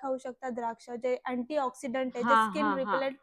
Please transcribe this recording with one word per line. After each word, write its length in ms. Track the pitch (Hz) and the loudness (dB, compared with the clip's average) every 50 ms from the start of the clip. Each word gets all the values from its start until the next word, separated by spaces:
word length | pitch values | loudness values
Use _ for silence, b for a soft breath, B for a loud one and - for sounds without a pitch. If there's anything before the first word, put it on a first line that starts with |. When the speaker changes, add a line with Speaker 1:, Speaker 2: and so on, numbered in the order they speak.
Speaker 1:
खाऊ 160 | - 269 262 254 | -2 -4 -4 -4
शकता, 300 | - 254 240 - - 262 | -4 -10 -10 -8 -8 -6
द्राक्ष 420 | 240 247 233 233 226 - - - | -4 -4 -4 -4 -6 -6 -10 -12
जे 280 | 240 233 233 254 254 247 - | -8 -4 -2 -2 -2 -2 -2
अँटीऑक्सिडंट 880 | 254 254 247 240 - 302 294 269 254 247 - - 262 233 262 262 254 - | -4 -4 -2 -2 0 0 0 0 0 -2 -6 -6 -4 -2 -2 -2 -2 -2
आहे, 80 | 240 | 0
जे 120 | 240 240 226 | 4 6 6
Speaker 2:
हां, 160 | 226 220 214 | 6 6 4
Speaker 1:
स्किन 120 | 190 - | 2 2
Speaker 2:
हां, 100 | 214 208 | 2 2
हां, 60 | - - | 2 0
Speaker 1:
रिपेलेंट 380 | 254 - 196 262 269 269 269 - | 0 0 0 0 0 -2 -4 -4